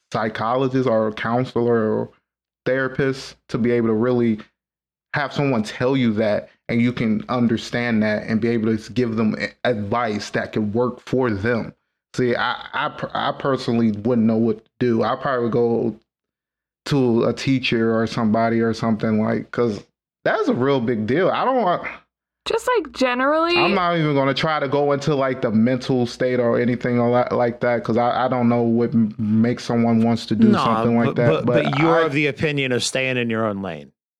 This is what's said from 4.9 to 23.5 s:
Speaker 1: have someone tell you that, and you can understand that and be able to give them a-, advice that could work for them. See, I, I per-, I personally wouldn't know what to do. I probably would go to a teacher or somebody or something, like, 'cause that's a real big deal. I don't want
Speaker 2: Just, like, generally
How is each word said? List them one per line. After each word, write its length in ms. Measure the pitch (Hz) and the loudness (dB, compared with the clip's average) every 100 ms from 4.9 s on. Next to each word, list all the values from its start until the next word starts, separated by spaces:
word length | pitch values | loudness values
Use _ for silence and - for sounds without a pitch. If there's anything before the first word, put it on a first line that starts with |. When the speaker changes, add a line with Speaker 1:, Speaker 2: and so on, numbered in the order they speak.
| _ _ | _ _
Speaker 1:
have 180 | 147 135 | -6 -4
someone 300 | - 143 120 | -2 0 0
tell 340 | 107 - 127 139 | -2 -2 0 2
you 160 | 120 | 2
that, 340 | 107 110 104 - _ - | 2 0 0 -4 _ -4
and 120 | 117 | 0
you 120 | 123 | 0
can 320 | 123 113 107 - | 0 -2 -2 -2
understand 760 | 123 117 110 - 120 120 110 | 0 2 0 -2 -4 -2 0
that 200 | 107 107 - | 0 -2 -2
and 120 | 113 | -2
be 80 | 117 | 0
able 260 | 117 110 | 0 0
to 180 | 110 - | -2 -4
give 240 | 107 120 110 | -2 -2 0
them 180 | 110 - | -2 -2
a-, 300 | 101 - 120 | -6 -4 -4
advice 600 | 110 101 117 120 104 - | -2 -2 -2 -2 -4 -4
that 220 | 120 - | -6 -4
could 200 | - 107 | -4 -2
work 280 | 110 123 120 | 0 -2 -4
for 300 | - 127 123 | -4 0 0
them. 440 | 101 113 117 - - _ _ _ | 0 0 -2 -4 -12 _ _ _
See, 200 | - 127 | -2 0
I, 320 | 117 117 - - | 0 -2 -4 -8
I 160 | - 147 | -6 -6
per-, 200 | - 135 | -6 -8
I 200 | - 120 | -4 -4
personally 600 | - 143 131 - 117 113 | -4 -2 -2 0 0 0
wouldn't 340 | 104 107 120 110 | 0 0 2 4
know 100 | 110 | 4
what 280 | 113 107 | 2 -2
to 60 | - - | -8 -4
do. 240 | 123 113 | 0 2
I 140 | 110 131 | 0 -2
probably 280 | 147 127 | -2 -2
would 80 | 120 | 0
go 440 | 117 120 113 113 107 _ _ _ _ _ _ _ _ - | 2 2 2 -2 -6 _ _ _ _ _ _ _ _ -2
to 380 | 147 123 113 | 0 2 2
a 80 | 110 | 0
teacher 640 | 117 - 131 - 120 113 113 | -2 0 0 0 0 2 2
or 100 | 110 | 0
somebody 540 | - 113 113 113 113 | 0 0 2 2 2
or 120 | 113 | 0
something, 460 | 113 113 107 113 107 | 0 -2 0 0 0
like, 280 | 110 113 113 | 0 -2 -4
'cause 340 | - 120 101 - _ _ _ | -2 -2 -2 -10 _ _ _
that's 240 | - 415 415 | -2 -2 0
a 60 | |
real 260 | 170 131 135 | 0 0 0
big 260 | 117 113 107 | 0 -2 -2
deal. 240 | 139 175 | 0 0
I 140 | 117 | 0
don't 180 | 208 262 | 0 0
want 240 | 190 165 - - _ _ _ _ - | 0 -2 -4 -14 _ _ _ _ -6
Speaker 2:
Just, 220 | 453 494 480 | -4 0 -2
like, 140 | 311 | -2
generally 640 | - 254 247 269 311 330 | -2 0 2 2 2 2